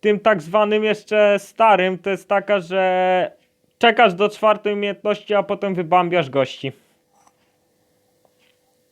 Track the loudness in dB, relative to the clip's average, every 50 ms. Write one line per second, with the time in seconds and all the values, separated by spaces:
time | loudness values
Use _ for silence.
0 | 0 0 -2 0 2 0 0 0 -2 -2 0 0 0 2 0 -2 0 -2 -4 -4
1 | -6 -4 0 2 2 2 2 0 -4 -10 _ _ 4 4 4 4 2 -2 -4 -6
2 | _ -6 -6 -6 -4 _ -4 -4 -2 -2 -4 -4 -2 -4 -4 -2 0 0 0 0
3 | 0 0 0 0 -2 -4 -8 _ _ _ _ _ _ _ _ _ 2 2 4 4
4 | 2 2 2 0 -2 -2 -2 -2 0 0 0 0 -2 -6 -6 -4 -6 -6 -8 -6
5 | _ -6 -6 -6 -6 -4 -2 -2 -2 -2 -6 -6 -4 -6 -4 -4 -4 0 2 0
6 | 2 2 0 -2 -2 -2 -2 -2 -2 -2 -4 -12 -12 -12 -12 _ _ _ _ _
7 | _ _ _ _ _ _ _ _ _ _ _ _ _ _ _ _ _ _ _ _
8 | _ _ _ _ _ _ _ _ _ _ _ _ _ _ _ _ _ _